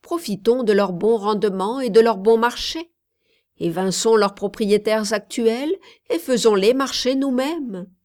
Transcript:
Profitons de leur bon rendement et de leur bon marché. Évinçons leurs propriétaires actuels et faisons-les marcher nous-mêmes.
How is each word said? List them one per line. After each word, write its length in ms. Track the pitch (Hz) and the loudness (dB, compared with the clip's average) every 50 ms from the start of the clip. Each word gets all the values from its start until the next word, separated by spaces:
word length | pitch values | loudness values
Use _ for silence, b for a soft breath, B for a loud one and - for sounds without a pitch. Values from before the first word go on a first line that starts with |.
Profitons 600 | _ - 349 330 330 - 202 185 - 226 240 254 254 | _ -6 -8 -8 -4 -6 -8 -2 0 0 0 2 2
de 100 | 208 208 | 2 2
leur 180 | 196 202 185 | 2 2 0
bon 260 | 180 170 185 214 233 226 | -2 -2 0 0 0 2
rendement 640 | 196 208 214 208 196 208 185 190 185 202 240 269 | 0 -2 -2 0 0 -2 -2 -2 -4 -4 -4 -4
et 100 | 262 240 | -4 4
de 100 | 185 220 | 4 6
leur 180 | 226 233 226 190 | 6 6 2 0
bon 200 | 190 220 226 226 | 2 2 2 4
marché. 540 | 226 240 240 - - - - 320 339 _ _ _ _ _ _ _ _ _ _ _ _ _ _ _ | 2 0 -2 -4 -10 -8 -8 -10 -12 _ _ _ _ _ _ _ _ _ _ _ _ _ _ _
Évinçons 580 | 170 170 160 175 185 190 180 - - 226 226 | -6 -4 -4 -2 -4 -2 -2 0 2 2 4
leurs 200 | 220 202 196 202 | 4 2 0 -2
propriétaires 800 | - 196 196 190 - 226 196 208 208 208 220 214 220 214 202 226 | -6 -8 -8 -4 -4 0 0 0 0 2 0 -2 -2 -2 -2 -4
actuels 640 | - - _ - - 233 226 226 240 277 302 359 381 b b b b b _ | -4 -6 _ -6 0 0 0 0 0 -4 -4 -6 -6 b b b b b _
et 100 | - 330 | -6 -6
faisons-les 540 | 339 - 254 226 175 226 214 196 190 214 262 | -2 -2 -2 2 4 4 4 4 2 2 2
marcher 420 | 269 277 240 - - - 254 269 | 2 0 -2 -4 -4 -2 -2 0
nous-mêmes. 760 | 269 269 277 254 247 262 285 339 339 285 240 190 180 180 185 _ _ _ | 0 0 0 -2 -2 -2 -2 -4 -6 -8 -8 -10 -12 -12 -14 _ _ _